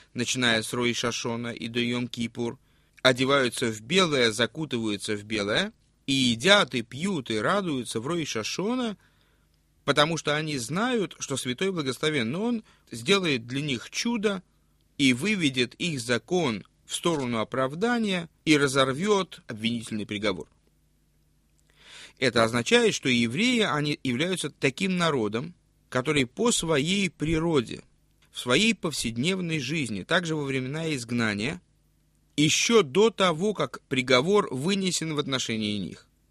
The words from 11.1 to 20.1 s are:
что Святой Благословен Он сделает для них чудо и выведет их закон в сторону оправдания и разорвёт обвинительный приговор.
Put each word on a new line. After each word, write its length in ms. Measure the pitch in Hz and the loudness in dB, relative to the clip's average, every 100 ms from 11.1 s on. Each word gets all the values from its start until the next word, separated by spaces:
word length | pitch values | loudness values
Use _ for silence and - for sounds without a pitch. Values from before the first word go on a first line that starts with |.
| - | -6
что 180 | - 131 | -6 -6
Святой 360 | 127 123 190 | -4 -2 -2
Благословен 640 | 175 131 120 156 151 113 | -2 -4 -2 -2 0 -2
Он 300 | 170 233 226 - _ - | -2 -2 -4 -6 _ -16
сделает 560 | 117 120 196 175 127 117 | -8 2 2 2 0 -2
для 140 | 135 | -6
них 300 | 147 117 - | -2 -4 -4
чудо 520 | - 233 240 208 190 _ _ _ _ _ - | -4 -2 0 -2 -4 _ _ _ _ _ 2
и 140 | 135 | 4
выведет 640 | 123 190 208 147 127 120 | 4 0 0 0 0 -4
их 260 | - 175 139 | -2 -4 -4
закон 640 | 117 117 - 180 143 104 - _ - | -2 -4 0 -2 0 -2 -8 _ -12
в 80 | |
сторону 440 | - 175 151 123 117 | -4 -2 0 -2 -2
оправдания 880 | 107 131 131 160 233 240 214 180 165 _ | -2 -2 -4 -2 -2 0 -2 -4 -6 _
и 120 | 156 151 | 4 4
разорвёт 840 | 143 139 131 131 208 196 180 - - | 4 2 2 0 0 0 0 -10 -14
обвинительный 580 | 107 113 117 110 107 | -6 -4 -4 -6 -8
приговор. 420 | 101 | -6